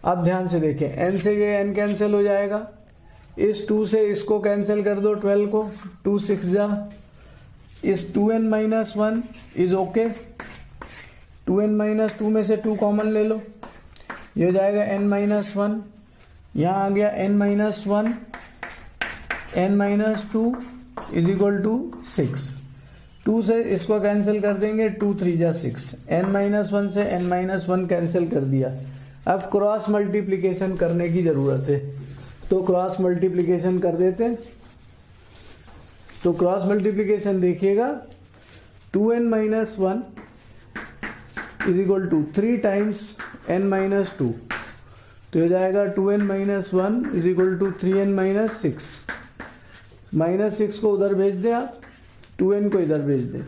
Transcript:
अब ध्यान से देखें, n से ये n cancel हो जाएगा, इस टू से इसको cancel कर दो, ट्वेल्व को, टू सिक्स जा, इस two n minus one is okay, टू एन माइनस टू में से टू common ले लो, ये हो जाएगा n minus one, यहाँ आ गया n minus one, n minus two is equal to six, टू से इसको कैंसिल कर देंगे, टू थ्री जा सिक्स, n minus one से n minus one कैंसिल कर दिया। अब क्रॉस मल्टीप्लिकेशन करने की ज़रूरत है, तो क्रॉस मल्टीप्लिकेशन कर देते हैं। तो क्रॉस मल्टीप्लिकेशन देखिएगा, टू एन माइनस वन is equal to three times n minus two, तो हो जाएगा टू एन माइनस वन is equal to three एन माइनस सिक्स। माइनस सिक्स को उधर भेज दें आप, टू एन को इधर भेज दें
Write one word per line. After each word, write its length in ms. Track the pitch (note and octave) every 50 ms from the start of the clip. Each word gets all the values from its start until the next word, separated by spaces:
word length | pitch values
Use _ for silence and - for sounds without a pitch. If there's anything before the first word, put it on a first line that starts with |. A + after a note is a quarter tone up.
| -
अब 180 | - F3+ F3+ E3+
ध्यान 240 | F3 F#3 F#3 F#3 F3
से 100 | F3 E3
देखें, 500 | D#3 D#3 C#3 - D#3 C#3 C3+ - F3 F3+
n 80 | G3 F#3+
से 140 | E3 G#3 G#3
ये 300 | G#3 G#3 G#3 G#3 G3+ G3+
n 100 | G3+ G3
cancel 400 | G3+ G#3 G#3 G#3 G3+ G#3 G#3 G#3
हो 80 | G3+
जाएगा, 440 | G3+ G#3 G3+ G3+ G3+ G3 G#3 G#3+ A3 - - - - - - - - - - - - - - -
इस 280 | - G#3+ G#3 G#3 G#3 G#3+
टू 160 | G#3+ G#3+ G#3+
से 140 | F#3 A3 A3 G#3+ G#3
इसको 280 | G3+ - - - G#3+ G#3
cancel 420 | G3 G#3 G3+ G3+ G3+ G3+ G#3 G#3 G3
कर 160 | G#3 G3+ G3
दो, 120 | G3 G#3 G#3
ट्वेल्व 340 | G#3 G#3 G3+ G3+ G#3 G#3 G3+
को, 120 | G#3+ G#3+ G#3+ G#3 - - - - - - -
टू 140 | F#3+ G3+ G3+
सिक्स 280 | G3+ - G3 F3+ E3
जा, 200 | F3 F#3 G#3 G#3 G#3 G#3 G3+ - - - - - - - - - - - - - - - - - - - - -
इस 280 | F#3+ G3 - - - -
two 160 | G3+ G3+ G#3+
n 180 | A3+ A3+ A3+ A3
minus 440 | G#3+ G#3+ G#3+ G#3+ A3 A3+ A3 G#3+ -
one 260 | G#3 G#3+ G#3+ A3 A#3 A#3 - - - - - - -
is 160 | F3+ F3+ F#3 F#3+
okay, 280 | F#3+ F3+ - A3+ A3+ A3+ G#3+ - - - - - - - - - - - - - - - - - - - - - - - - - -
टू 140 | - F3+ G3+
एन 140 | G#3 G#3+ G#3+
माइनस 420 | G#3 G#3 G#3+ G#3+ G#3+ A3 G#3+ G#3+ -
टू 100 | A3 G#3+
में 120 | A3 A3 G3+
से 120 | F#3 A3
टू 180 | G#3 - A3 G#3+
common 340 | G3+ A3 G#3 G#3 G#3 G#3+ G#3+
ले 120 | G#3+ G#3+ G#3+
लो, 160 | G#3+ A3 A3 - - - - - - - - - - - - - - - - - - -
ये 100 | - E3
हो 60 | F3+
जाएगा 340 | F#3 F#3+ F#3+ G3 G#3 G#3 G#3 F#3+ G3
n 120 | G3+ G3+ G3+
minus 420 | G3+ G3+ G#3 G3+ G#3 G#3 G3+ G#3 -
one, 220 | G3+ G3+ G#3 G#3+ A3 G#3 - - - - - - - - - - - - - -
यहाँ 280 | - D3+ F3 F#3+ G3 G3
आ 40 | G3
गया 240 | G3 G3+ G#3 G#3 - - F#3+
n 120 | G3 G3+ G3+
minus 480 | G3+ G3+ G3+ G3+ G#3 G#3+ G#3 - -
one, 260 | G3 G#3 G#3 G#3+ A3+ A#3+ - - - - - - - - - - - - - - - - - - - - - - - - - - - -
n 200 | - F3+ G3 G3+
minus 480 | G3+ G3+ G3+ G3+ G#3 G#3+ A3 G#3+ G#3 - -
two 180 | - A3 A3+ A#3 B3+ - - - - - - - - - - -
is 160 | - E3+ E3 F3+
equal 300 | G3 F3+ G3+ G3+ G3+ F#3 F3+
to 80 | G#3+ A3+ B3+ E4+ - - - - - -
six, 380 | - C#3+ A#2+ - - - - - - - - - - - - - - - - - - -
टू 160 | - G#3+ A#3
से 200 | G#3+ F#3+ A3+ F3+ - - G3
इसको 260 | F#3+ E3+ - G#3+ G#3+
कैंसिल 400 | F#3+ G3+ G#3 G#3 G3+ G#3 G#3 G#3
कर 140 | G3 G#3 G3+
देंगे, 340 | G3 G3+ G#3+ G#3+ A3 A3+ G#3+
टू 240 | G#3 G#3 G#3 G3+ G3
थ्री 220 | - F#3 F3+ E3+ E3
जा 140 | E3+ E3
सिक्स, 420 | D#3 - - B2 A#2 - - - - - - -
n 200 | D#3 E3+ F#3 G3 G3
minus 360 | G3+ G3+ G3+ G#3 G#3 G#3 G#3
one 160 | G3+ G3+ G3+ G3 F3+
से 160 | G3+ G#3 - F#3 F3
n 100 | F3+ F3+
minus 360 | F3+ F3+ F#3 F#3 F#3+ F#3 E3 F3
one 180 | F#3 F#3 F#3 F3
कैंसिल 400 | F3+ E3+ E3+ E3 E3+ F3+ E3+ D#3+
कर 140 | - C#3+ C3+
दिया। 280 | C3+ C3+ C3+ C3 B2+ - - - - - - - - - - - -
अब 80 | F3 G3 F#3 -
क्रॉस 360 | - G3+ G3+ G#3 G#3+ G#3+ G#3+ G#3
मल्टीप्लिकेशन 880 | G#3 G#3 G3+ F#3+ F3+ G#3 G3 G3 F#3+ F#3 F3 F#3+ F3 F#3 F#3+ F#3+ F#3+
करने 320 | E3 F3 E3+ E3+ E3+ F3 E3+
की 140 | E3 F#3
ज़रूरत 460 | F3 E3 D3+ C3+ C3+ C#3 C3+ C3 C3+ -
है, 100 | C#3+ C#3 C#3 - - - - - - - - - - - - -
तो 120 | F#3+ F#3+ F#3
क्रॉस 360 | F#3 F3+ F3+ F#3 F#3 F#3 F#3+
मल्टीप्लिकेशन 800 | F#3 F3+ F3+ E3+ F3+ F#3 F3 F3+ F3 E3 F3+ F3 F3 F#3 F#3 F3+
कर 180 | F#3 F3+ E3+
देते 280 | E3 F3+ F#3+ F#3 F#3 A3+
हैं। 140 | A#3 A#3 A3+ - - - - - - - - - - - - - - - - - - - - - - - - - - - - - - - - - - - -
तो 100 | - F3+
क्रॉस 300 | E3+ E3+ F#3 F3 F#3 G3 F3 G3
मल्टीप्लिकेशन 720 | G#3 G#3+ F#3+ G#3+ G3+ G3+ G#3+ F#3+ G#3+ G3+ G#3 G3+ G3 F#3+
देखिएगा, 480 | F3+ F3+ F3 - F#3+ G3 G3+ G#3+ A#3+ C4+ D4 C4 - - - - - - - - - - - - - - - - - -
टू 180 | - G3 G#3 A3+
एन 160 | A#3 A#3 A#3+ A#3
माइनस 480 | A3+ A3 G#3+ G#3+ A3 A3 A3 A3 - G3
वन 240 | F#3+ F#3 G3 A#3 B3+ - - - - - - - - - - - - - - - - - - - - - - - - - - - - - - -
is 180 | - G3+ F3 F3+
equal 260 | G3 F3+ G3 F#3+ F#3+ F3
to 120 | E3+ D#3 D3+ D3+ -
three 220 | G3+ G3+ A#3 A#3+ - -
times 400 | G#3 G3 G3+ G#3 G#3+ G3 - - - - - - - - - - -
n 180 | E3+ F#3 G3 G3
minus 460 | F#3+ F#3+ F#3+ F#3+ G3 G3+ F#3+ F#3+ - -
two, 140 | D3 A#2+ A2 - - - - - - - - - - - - - - - - - - -
तो 80 | - E3
हो 80 | E3 E3+
जाएगा 360 | F3+ F#3 F#3 F#3+ F#3+ G3+ G3+
टू 240 | F#3+ - G3 F#3+ G3+
एन 120 | G3+ G#3
माइनस 500 | G3+ G3 G3 G3 G3 G3+ G3+ G3 F3+ - F#3
वन 260 | F#3 F#3 G3+ A3 B3 C4 D4 C4+
is 160 | F3 E3 F3+ F#3
equal 200 | F3 F#3 F#3 F#3 F3
to 120 | G3 G3 F#3 F#3+
three 160 | - F#3 F#3+ G3
एन 160 | G3 G3 G3
माइनस 460 | G3 F#3+ G3 G3 G3+ A3 A3 A3 -
सिक्स। 280 | - D3+ D3+ - - - - - - - - - - - - - - - - - - - - - - - - - - - -
माइनस 440 | D#3 D#3+ E3+ F3+ F#3+ G#3 G#3+ G3+ G#3
सिक्स 200 | G#3+ G#3 G#3 -
को 140 | - G#3+
उधर 220 | G3+ F#3+ G3 G3+ G3
भेज 200 | F#3+ G3 G3 F#3+ F3+
दें 100 | F#3 A#3
आप, 280 | A#3 A#3+ C4+ C4 - - - - - - - - - - - - - -
टू 140 | F#3 F#3+
एन 160 | G3+ G3+ G#3 G3+
को 100 | G3+ F#3+
इधर 200 | E3+ D3+ D#3 D3
भेज 220 | C#3+ C#3+ C#3 C3 A#2+ -
दें 100 | - B2 C3+